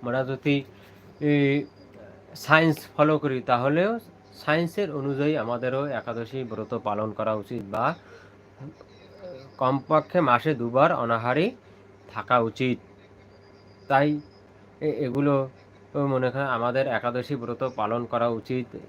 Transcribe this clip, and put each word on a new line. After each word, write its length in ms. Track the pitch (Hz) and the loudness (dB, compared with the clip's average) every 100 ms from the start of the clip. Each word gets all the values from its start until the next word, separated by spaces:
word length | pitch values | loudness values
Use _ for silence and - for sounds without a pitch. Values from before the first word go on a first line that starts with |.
আমরা 220 | 120 127 | -4 -2
যদি, 400 | 131 127 147 143 139 - - - - - | -2 -2 0 0 -2 -16 -20 -20 -20 -4
ই, 440 | 151 147 139 143 - - - - - - - | 2 4 4 2 -2 -14 -20 -20 -20 -20 -20
সায়েন্স 540 | - - 156 165 147 - - | -14 4 6 6 2 -4 2
ফলো 220 | 151 151 | 2 4
করি, 240 | 143 127 | 0 -4
তাহলেও 560 | 120 123 131 156 196 233 - - - - | 0 2 2 2 0 -2 -8 -20 -20 -8
সায়েন্সের 500 | - 156 170 202 190 | 0 0 0 -2 -4
অনুযায়ী 420 | 143 139 135 147 151 | -4 -4 0 0 0
আমাদেরও 500 | 113 120 127 131 143 | -2 -4 -2 -2 -4
একাদশী 580 | 120 120 113 113 135 | -4 -6 -8 -8 -8
ব্রত 340 | 123 107 107 117 | -8 -8 -6 -6
পালন 280 | 104 104 110 | -4 -2 -4
করা 220 | 104 110 | -2 -2
উচিত 280 | 107 101 120 98 | -2 -6 -10 -6
বা 240 | 104 131 170 - - - - - - 139 - - - - - - 131 135 - | -2 -2 -4 -14 -20 -20 -20 -20 -18 -18 -18 -20 -20 -20 -20 -16 -16 -18 -2
কমপক্ষে 640 | 131 135 139 156 151 180 | 0 0 2 0 2 0
মাসে 340 | 143 120 156 | 4 4 2
দুবার 380 | 131 117 123 160 | -2 0 2 4
অনাহারী 580 | 147 117 117 120 135 196 262 - - - - - | 2 0 0 0 0 0 -4 -18 -20 -20 -20 -14
থাকা 240 | 110 - 123 | -12 2 2
উচিত। 400 | 113 - 131 120 - - - - - - - - - - - | 2 -2 -2 -2 -8 -20 -20 -20 -20 -20 -20 -20 -20 -20 2
তাই 320 | 135 147 147 - - - - - - | 4 4 0 -8 -20 -20 -20 -20 -6
এ-, 120 | 151 | -4
এগুলো 560 | 117 135 127 143 139 135 - - - - | -2 -2 0 2 2 0 -8 -20 -20 -8
মনে 360 | 143 139 131 127 | -2 0 2 0
করেন 160 | 131 139 | -2 -2
আমাদের 400 | 120 120 127 135 | 0 0 0 0
একাদশী 500 | 110 120 123 120 139 | 0 -2 -2 -4 -6
ব্রত 340 | 117 117 131 123 | -6 -4 -4 -2
পালন 280 | 104 120 | -2 -2
করা 240 | 117 117 117 | -2 0 0
উচিত 480 | 113 - 127 120 - | -2 -4 -6 -6 -12